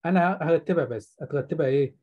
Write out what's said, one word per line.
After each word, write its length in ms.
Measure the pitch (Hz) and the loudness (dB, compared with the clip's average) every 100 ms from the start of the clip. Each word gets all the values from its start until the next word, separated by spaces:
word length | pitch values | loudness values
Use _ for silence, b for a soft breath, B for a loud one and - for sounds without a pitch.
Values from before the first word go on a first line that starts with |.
| 170 | 2
انا 320 | 185 175 190 | 2 2 0
هرتبها 420 | 156 165 - 170 | 0 0 2 -2
بس، 380 | 127 113 - _ | 0 -6 -10 _
هترتبها 440 | 131 143 131 160 135 | -6 -6 -4 -2 0
ايه؟ 300 | 139 135 _ | 2 0 _